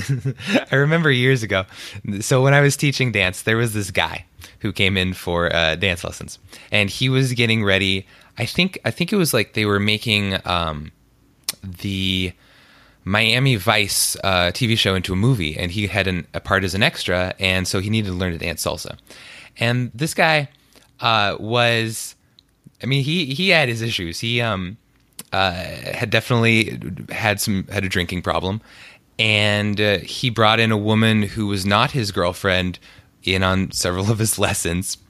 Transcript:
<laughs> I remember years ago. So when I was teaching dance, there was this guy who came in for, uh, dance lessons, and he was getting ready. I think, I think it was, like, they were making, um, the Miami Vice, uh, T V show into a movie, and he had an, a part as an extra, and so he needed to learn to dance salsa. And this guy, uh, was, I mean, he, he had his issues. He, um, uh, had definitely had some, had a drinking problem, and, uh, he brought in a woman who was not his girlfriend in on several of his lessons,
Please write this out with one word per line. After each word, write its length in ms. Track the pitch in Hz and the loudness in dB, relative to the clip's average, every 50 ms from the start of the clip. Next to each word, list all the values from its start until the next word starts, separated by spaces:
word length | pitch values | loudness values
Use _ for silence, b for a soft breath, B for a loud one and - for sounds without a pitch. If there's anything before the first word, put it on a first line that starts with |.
| 104 - 139 120 - | -2 0 -2 -2 -2
<laughs> 480 | 135 127 - 123 160 202 277 - - | -4 -6 -4 -2 0 0 0 2 2
I 40 | - | 2
remember 340 | 135 143 151 160 170 165 151 | 2 4 4 4 4 4 4
years 320 | 135 123 123 131 135 123 110 | 4 4 4 4 4 2 2
ago. 220 | 95 101 95 95 B B B B B B 101 - 113 101 98 | 0 0 0 -2 B B B B B B -10 -6 -6 -4 -4
So 220 | 107 - 139 127 | 0 2 2 4
when 120 | 131 135 139 | 4 4 6
I 60 | 143 | 6
was 160 | 143 143 135 | 4 4 2
teaching 380 | - - 143 131 - 131 123 104 | 2 0 -2 0 0 -2 0 2
dance, 300 | 101 92 92 - - - | 2 2 2 0 -2 -2
there 120 | 113 113 | 0 0
was 180 | 113 120 117 104 | 0 0 0 -2
this 160 | 107 101 95 | -4 -4 -2
guy 360 | - 95 82 80 82 80 - _ _ B B B B B | -2 -2 -2 -2 -4 -10 -14 _ _ B B B B B
who 140 | - 104 92 | -6 -4 0
came 240 | - 101 92 98 | 2 2 2 2
in 160 | 95 90 92 90 | 2 0 0 -2
for, 420 | - - 90 87 85 85 82 - | -4 -4 -2 0 0 0 0 2
uh, 200 | 82 82 80 80 | 2 2 0 0
dance 280 | 85 98 98 85 82 - | 0 0 -2 -2 -2 -6
lessons, 360 | - - - - - - - B B B B B B - | -10 -10 -12 -14 -16 -16 -18 B B B B B B 0
and 160 | 104 101 95 | 0 0 0
he 180 | - - 131 | -2 -2 0
was 240 | 131 131 131 135 127 | 2 2 2 2 2
getting 320 | 123 113 120 113 113 113 104 | 2 2 2 2 2 2 2
ready. 420 | 101 95 95 98 95 95 95 b b b b b b b | 2 2 2 2 2 0 -2 b b b b b b b
I 80 | - 117 | -6 -6
think, 340 | - - - 180 190 - - - | -2 0 0 0 0 -2 -6 -6
I 80 | 117 | -6
think 220 | - - 180 - 220 | -4 -4 -2 0 2
it 20 | |
was, 180 | 202 170 143 - | 2 2 2 2
like, 200 | 117 101 - - | 0 0 0 -2
they 120 | 110 107 | 0 2
were 140 | 104 101 101 | 2 2 2
making, 580 | 101 107 107 107 - 117 107 104 101 98 95 92 - | 2 2 0 0 0 0 2 2 2 0 -2 -4 -2
um, 460 | 87 90 87 85 80 78 73 76 78 - _ _ _ _ _ _ _ _ _ _ - - - - | -2 -2 -2 -2 -2 -4 -6 -10 -12 -16 _ _ _ _ _ _ _ _ _ _ -14 -12 -12 -14
the 680 | 95 90 - - 101 98 95 95 92 92 92 92 90 b b b b b b b b b b b b b b _ | -14 -12 -8 -6 -4 -2 0 0 0 0 0 -2 -4 b b b b b b b b b b b b b b _
Miami 480 | 92 98 107 113 113 113 127 135 139 127 | -2 0 2 2 2 2 2 4 2 2
Vice, 640 | 101 90 113 107 107 101 95 - - - - - - - | 2 2 2 2 2 2 0 0 0 -2 -2 -2 -2 -2
uh, 280 | 98 95 90 87 87 | 0 2 2 2 2
T 140 | 90 - 123 | 0 0 0
V 100 | 110 113 | 2 2
show 200 | 107 - 101 95 | 2 2 2 0
into 180 | 92 90 - 92 | 0 -2 -2 0
a 20 | |
movie, 400 | 92 104 131 135 107 82 76 78 | 2 2 2 2 2 0 -2 -4
and 160 | - 90 90 | -4 -6 -4
he 140 | 85 107 104 | -2 -4 -4
had 220 | 98 - 101 92 | -2 0 0 0
an, 180 | 95 92 85 78 - - | 0 -2 -4 -6 -8 -10
a 60 | 82 | -10
part 240 | - - 98 95 98 | -2 0 0 0 0
as 100 | 92 85 | 0 0
an 80 | 95 | 0
extra, 540 | 120 160 - - - - 90 90 90 92 - - | 0 0 0 -2 -2 -2 0 0 0 -2 -2 -2
and 280 | 98 92 92 92 90 | 0 0 0 0 0
so 120 | - - 98 | -2 -2 -2
he 120 | 95 104 | -2 0
needed 160 | 110 110 107 | 0 -2 -2
to 80 | 95 92 | -2 -2
learn 160 | 90 92 90 | -2 -2 -2
to 80 | 85 78 | -2 -4
dance 260 | 87 85 82 - - | -6 -6 -6 -4 -4
salsa. 320 | - 76 - - - - - B B B B B B B B B B B - | -4 -6 -6 -8 -12 -14 -16 B B B B B B B B B B B -2
And 320 | 117 117 120 123 123 120 - | -2 0 0 0 -2 -4 -4
this 220 | 113 156 160 - | -4 -4 -2 0
guy, 340 | - 180 160 160 151 143 - b b b b b b b b _ - | 2 2 4 2 2 0 -4 b b b b b b b b _ -2
uh, 380 | - 117 113 110 104 98 85 - | 0 2 4 4 2 2 0 -2
was, 760 | 98 107 117 120 120 117 117 113 113 113 110 - - - - _ _ _ _ _ _ _ _ _ _ - - _ | -2 0 2 2 2 2 2 2 0 -2 -4 -8 -10 -12 -14 _ _ _ _ _ _ _ _ _ _ -20 -18 _
I 60 | - | -4
mean, 160 | 117 135 139 131 | -2 0 0 0
he, 240 | 147 160 185 165 | 0 -2 -2 -2
he 220 | 127 135 135 185 190 | -4 -4 -2 2 2
had 200 | 175 160 143 123 | 4 4 2 2
his 140 | 113 110 113 | 0 -2 -2
issues. 360 | 117 107 - 92 82 82 - | -4 -2 -4 -4 -6 -6 -6
He, 220 | - 117 120 120 | -4 -2 0 0
um, 360 | 120 113 101 95 90 87 107 - _ _ _ _ _ _ _ - - _ | 0 0 -2 -2 -4 -6 -10 -12 _ _ _ _ _ _ _ -18 -12 _
uh, 200 | - 95 95 92 | -2 0 0 0
had 580 | 87 90 - - - - 62 - - - 123 107 | -2 -4 -8 -10 -10 -10 -10 -8 -6 -6 -2 0
definitely 720 | 104 110 - - 127 117 113 113 113 110 113 - 62 60 57 - 95 - 57 - | 0 0 0 2 2 4 4 4 4 4 2 0 -4 -6 -8 -8 -10 -10 -10 -10
had 300 | - - 110 107 104 101 | -8 -2 -2 0 0 0
some, 280 | - 110 101 95 87 - | 0 0 0 -2 -2 -4
had 140 | 95 101 95 | -4 -4 -4
a 40 | 92 | -2
drinking 340 | - 95 87 - 92 87 82 | -2 -2 -2 -2 -4 -4 -2
problem, 360 | - 78 85 82 92 101 110 B B B B B B B B B _ _ - | -2 -2 0 -2 -2 -4 -4 B B B B B B B B B _ _ -2
and, 600 | 113 110 107 104 104 104 104 104 104 104 104 98 | 0 2 2 2 2 2 2 0 0 -2 0 0
uh, 200 | 107 104 101 87 | 2 2 2 0
he 320 | - - - - - 127 | -2 -6 -8 -4 -4 -2
brought 280 | 110 120 110 107 110 113 | 0 2 4 4 4 4
in 120 | 113 110 | 4 2
a 60 | 110 | 2
woman 440 | 104 104 107 107 107 113 110 110 107 | 2 2 2 2 4 4 4 4 2
who 240 | 104 101 - 110 107 | 0 -2 -2 -4 -4
was 180 | 101 101 98 92 | -2 -2 -2 0
not 280 | 98 101 107 123 143 | 2 2 2 2 2
his 200 | - 139 110 98 | 0 -2 -4 -2
girlfriend 680 | 92 98 87 90 90 - - 98 92 92 90 92 87 - b b b b b b _ _ - | -2 0 -2 -2 -2 -2 0 0 2 2 0 -2 -4 -8 b b b b b b _ _ -2
in 200 | 90 95 92 95 | -2 0 2 2
on 280 | 92 95 95 95 76 | 2 2 0 0 -2
several 380 | - - - 90 90 92 95 104 | -4 -2 -2 -2 -2 0 0 0
of 80 | 117 | 0
his 220 | 101 113 107 - - | 0 0 -2 0 0
lessons, 560 | 101 95 101 - - 85 85 90 90 - - - _ | -2 -2 -2 -2 -2 -2 -2 -2 -4 -6 -8 -12 _